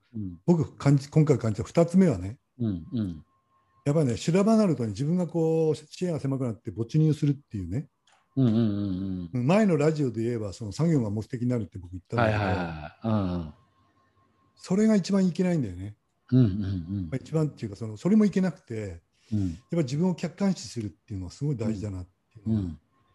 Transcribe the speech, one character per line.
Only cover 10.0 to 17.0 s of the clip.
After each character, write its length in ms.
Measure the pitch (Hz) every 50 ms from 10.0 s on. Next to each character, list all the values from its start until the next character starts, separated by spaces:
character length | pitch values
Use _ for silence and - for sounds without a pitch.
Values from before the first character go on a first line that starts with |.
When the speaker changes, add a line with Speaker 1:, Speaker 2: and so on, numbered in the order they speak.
| 143
Speaker 2:
オ 60 | 123
で 120 | 104 113
言 120 | 113 120 123
え 40 | 110
ば、 140 | 104 98
そ 120 | 90 - 117
の 80 | 101
作 180 | - - 156 170
業 120 | 160 135
が 80 | 113 101
目 140 | 101 110 104
的 180 | - - 113
に 60 | 123 123
な 80 | 123
る 60 | 117
っ 40 | 98
て 120 | - - 95
僕 140 | 87 87
言 80 | 92 90
っ 40 | -
た 100 | _ 120
ん 20 | 120
だ 80 | 117
け 60 | 110
ど、 60 | 107 107
Speaker 1:
は 60 | 104
い、 40 | 95
は 40 |
い、 40 | 92
は 400 | 92 90 82 80 78 73 73 - _ -
い。 40 | 113
う 20 |
ん、 220 | 110 104 95 90
う 40 | 87 87 82
ん。 100 | 76 - _ _ _ _ _ _ _ _ _ _ _ _ _ _ _ _ _ _ _ _
Speaker 2:
そ 200 | _ - - 185
れ 100 | 202 220
が 100 | 220 220
一 160 | 202 165 -
番 140 | 202 196 190
い 60 | 185
け 120 | 156 - 180
な 80 | 180
い 60 | 175 156
ん 40 |
だ 60 | 120 98
よ 80 | 87
ね。 200 | 90 98 104 107 _ _ _ _ _ _ -
Speaker 1:
う 40 | 123
ん、 20 | 131
う 40 |
ん、 20 | 127
う 20 |
ん。 600 | 101 92 107 98 95 98 90 80 87 98 101